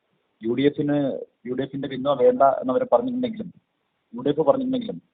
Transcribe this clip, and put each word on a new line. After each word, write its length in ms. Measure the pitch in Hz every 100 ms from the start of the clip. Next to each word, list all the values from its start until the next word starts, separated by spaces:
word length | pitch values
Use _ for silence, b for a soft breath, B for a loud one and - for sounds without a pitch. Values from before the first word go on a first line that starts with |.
| _ _ _ -
യു 100 | 110
ഡി 80 | 123
എഫിന്, 560 | 143 151 147 147 135 95 - _ 117
യു 80 |
ഡി 80 | 127
എഫിന്റെ 260 | 139 143 -
പിന്തുണ 240 | 127 139
വേണ്ട 300 | 135 123 127
എന്നവർ 440 | 135 - 127 127 127
പറഞ്ഞിട്ടുണ്ടെങ്കിലും, 600 | 175 - 247 247 220 175 - _ _ _ _ _
യു 60 | 120
ഡി 80 | 139
എഫ് 120 | 147
പറഞ്ഞിട്ടുണ്ടെങ്കിലും 600 | 139 135 127 127 107 85 _